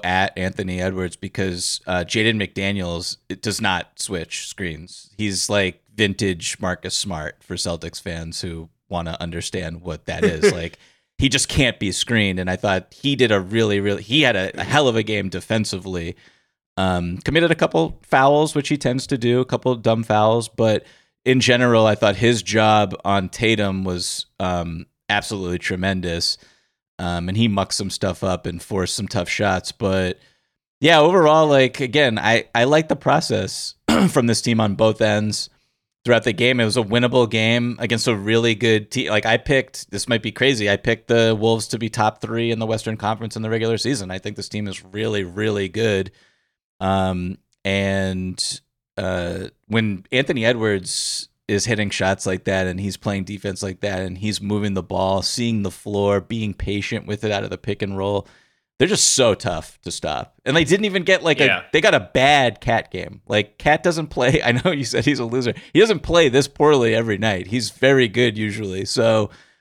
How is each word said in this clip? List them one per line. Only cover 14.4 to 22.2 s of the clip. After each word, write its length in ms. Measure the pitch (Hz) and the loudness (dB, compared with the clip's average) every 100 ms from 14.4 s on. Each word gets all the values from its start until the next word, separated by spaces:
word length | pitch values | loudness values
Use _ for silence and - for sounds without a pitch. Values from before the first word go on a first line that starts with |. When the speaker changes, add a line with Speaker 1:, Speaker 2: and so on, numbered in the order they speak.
| 95 - | -2 -6
Speaker 1:
a 60 | |
hell 240 | 90 147 139 | -2 2 2
of 80 | 113 | 2
a 80 | |
game 240 | 107 107 95 | 0 -2 -4
defensively. 880 | 92 - 113 107 95 95 92 82 - _ _ _ _ _ - | -6 -2 -2 -2 -6 -8 -8 -8 -10 _ _ _ _ _ -2
Um, 400 | 95 90 87 90 | 0 0 -2 -6
committed 340 | - 160 165 | -2 2 2
a 40 | 165 | 2
couple 440 | 156 160 160 - | 0 0 -2 -4
fouls, 520 | - 139 139 147 151 147 | 0 4 6 4 2 0
which 140 | 139 | -2
he 80 | 147 | -2
tends 300 | 131 127 - | -2 -2 -2
to 100 | 139 | -2
do, 240 | 120 123 | 0 0
a 40 | 127 | 0
couple 300 | 120 127 123 | -2 -2 0
dumb 280 | 113 113 | 0 0
fouls. 440 | 113 107 107 117 113 | 2 2 4 2 -2
But 380 | - 113 107 - _ _ _ - | 0 2 0 -4 _ _ _ 2
in 160 | 127 | 4
general, 440 | 123 123 123 113 110 | 4 4 6 6 6
I 100 | 104 | 4
thought 200 | 107 | 2
his 260 | 95 | 4